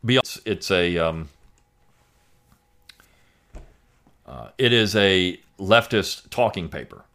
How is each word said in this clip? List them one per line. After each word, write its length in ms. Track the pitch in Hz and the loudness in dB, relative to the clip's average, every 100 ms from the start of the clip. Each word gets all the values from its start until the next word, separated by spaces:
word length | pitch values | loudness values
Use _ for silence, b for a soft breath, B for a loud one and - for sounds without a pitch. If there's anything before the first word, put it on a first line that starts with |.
Beyond, 360 | 113 127 - - | 2 2 0 -6
it's 260 | - 98 - | -6 -6 0
a, 280 | 95 87 87 | 0 2 0
um, 300 | 82 80 78 _ _ _ _ _ _ _ _ _ _ _ _ _ _ _ _ b b b b b b - - _ _ _ _ _ - | -2 -2 -10 _ _ _ _ _ _ _ _ _ _ _ _ _ _ _ _ b b b b b b -20 -20 _ _ _ _ _ -20
uh, 220 | 62 57 - | -18 -18 -2
it 140 | 127 | 2
is 240 | 117 107 107 | 2 2 2
a 420 | 101 95 90 87 _ - | 4 4 0 -4 _ -12
leftist 720 | 95 113 - 110 90 - - | 4 4 4 -2 -2 -8 -10
talking 380 | - 113 98 82 | -2 0 0 -10
paper. 360 | 76 - - _ | -10 -14 -20 _